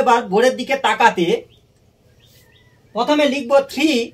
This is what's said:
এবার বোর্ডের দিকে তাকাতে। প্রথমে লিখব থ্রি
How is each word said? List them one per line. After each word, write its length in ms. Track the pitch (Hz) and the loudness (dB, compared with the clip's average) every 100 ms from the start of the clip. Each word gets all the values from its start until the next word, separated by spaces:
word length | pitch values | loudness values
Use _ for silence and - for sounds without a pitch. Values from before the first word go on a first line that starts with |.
এবার 180 | 254 233 214 | 4 2 0
বোর্ডের 240 | 196 254 208 | 0 0 0
দিকে 140 | 254 277 214 | -4 -4 -2
তাকাতে। 400 | 208 233 185 170 - - _ _ _ _ _ _ _ _ _ _ _ _ _ _ | 2 2 2 -2 -2 -6 _ _ _ _ _ _ _ _ _ _ _ _ _ _
প্রথমে 300 | 202 247 302 294 | -4 0 2 0
লিখব 200 | 277 233 277 277 | -2 2 2 2
থ্রি 180 | - 311 247 240 | -2 0 0 -4